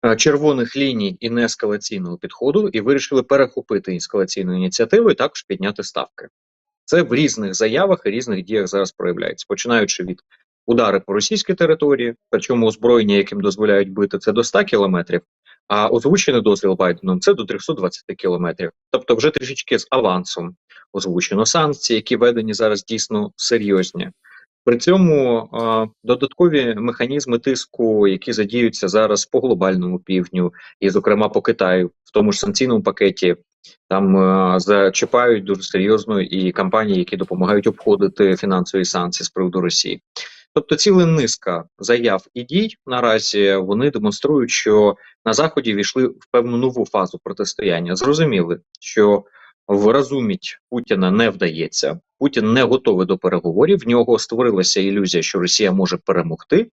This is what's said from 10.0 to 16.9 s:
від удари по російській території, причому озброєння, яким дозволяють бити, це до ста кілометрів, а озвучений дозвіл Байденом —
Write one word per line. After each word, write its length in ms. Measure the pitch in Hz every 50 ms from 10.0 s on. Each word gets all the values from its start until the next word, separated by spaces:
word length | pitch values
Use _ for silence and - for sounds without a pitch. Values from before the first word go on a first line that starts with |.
| 90
від 160 | 90 90 - _ _ _ _ _ _ _ _ _
удари 340 | - 120 120 117 104 98 98
по 120 | - - 98
російській 420 | 104 208 - 220 202 - - 185
території, 600 | - 175 156 160 160 151 147 143 127 120 117 117 _ _ _
причому 360 | - 104 87 - 131 120 113
озброєння, 480 | 110 107 - 117 120 123 117 107 101 101
яким 260 | 101 98 - - 101
дозволяють 500 | 98 104 92 101 107 107 101 98 98 95 95
бити, 260 | 107 101 98 - -
це 140 | - 110 104
до 80 | 113
ста 240 | 117 - - 202 208
кілометрів, 560 | 202 - 107 - 95 92 87 - - 175 175 _ _ _ _ _ _ - _ _ _
а 200 | 104 104 107 -
озвучений 520 | - 120 113 139 170 196 - - 131 120 104
дозвіл 320 | 107 101 95 - 98 92
Байденом — 460 | 90 95 90